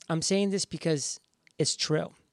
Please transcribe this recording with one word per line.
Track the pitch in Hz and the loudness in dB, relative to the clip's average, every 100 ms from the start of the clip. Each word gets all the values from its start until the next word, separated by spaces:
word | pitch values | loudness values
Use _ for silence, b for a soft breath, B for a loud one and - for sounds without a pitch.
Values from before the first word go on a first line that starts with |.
| - | -4
I'm | 165 | -2
saying | - 190 202 | 2 2 2
this | 190 - | 0 -4
because | 160 170 151 - - _ _ _ - | -2 0 0 -2 -10 _ _ _ -2
it's | 151 - | 0 0
true. | - 156 - _ _ | 0 -2 -2 _ _